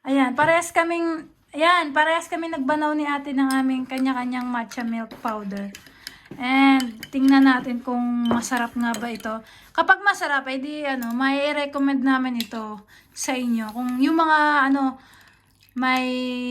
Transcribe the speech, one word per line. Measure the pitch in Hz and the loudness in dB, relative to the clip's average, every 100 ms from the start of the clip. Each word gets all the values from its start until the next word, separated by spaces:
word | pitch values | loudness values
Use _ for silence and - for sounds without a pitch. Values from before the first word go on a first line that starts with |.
| 262 | -2
Ayan, | 277 254 247 | 2 2 2
parehas | 302 330 339 | 4 4 2
kaming, | - 330 339 339 330 - _ _ | 0 0 0 -2 -2 -8 _ _
ayan, | 285 320 349 311 | 0 4 4 2
parehas | 277 311 330 330 | 2 2 0 -2
kami | 262 330 | -6 -4
nagbanaw | 320 262 302 302 | -4 -2 0 0
ni | 302 285 | 0 -2
ate | 285 285 | -4 -2
ng | 269 269 | 0 2
aming | 269 262 262 254 | 2 0 -2 -4
kanya-kanyang | 262 262 247 247 254 247 | -2 0 0 -4 -4 -4
matcha | 240 226 - 233 | -4 -6 -6 -6
milk | 226 226 - | -6 -8 -8
powder. | 240 214 202 202 202 202 - - - - - - | -6 -6 -6 -8 -8 -12 -20 -20 -20 -20 -18 -8
And | 254 269 277 269 254 214 - | 0 4 6 4 0 -8 -8
tingnan | 269 269 269 269 | 2 6 8 6
natin | 254 254 240 | 4 0 -6
kung | 262 247 240 240 233 | -4 -2 -2 0 0
masarap | 233 233 247 233 240 | 0 0 -2 -2 -2
nga | 240 | -2
ba | 220 233 | -4 -6
ito. | 226 226 220 - - - | -8 -8 -10 -12 -20 -6
Kapag | - 330 381 | 0 4 4
masarap, | 403 381 339 285 269 | 4 0 0 -2 -2
eh | 262 | -6
di, | 277 302 294 | -8 -6 -4
ano, | 262 233 | -4 -4
may | 233 269 277 285 | -2 0 0 0
recommend | 294 285 285 277 269 262 | -2 -4 -2 0 2 2
namin | 262 254 240 | 0 0 -4
ito | 226 226 214 208 - - _ | -6 -8 -10 -14 -18 -20 _
sa | - - | -8 -4
inyo. | 254 247 233 214 | -4 -2 -2 -4
Kung | 220 247 247 | -6 -6 0
yung | 285 | 2
mga, | 320 320 302 302 294 269 | 4 4 4 4 4 4
ano, | 277 269 262 - - - _ _ _ _ | 2 0 -4 -14 -20 -20 _ _ _ _
may | 247 254 254 254 254 254 247 247 | -4 0 0 0 -4 -4 -6 -6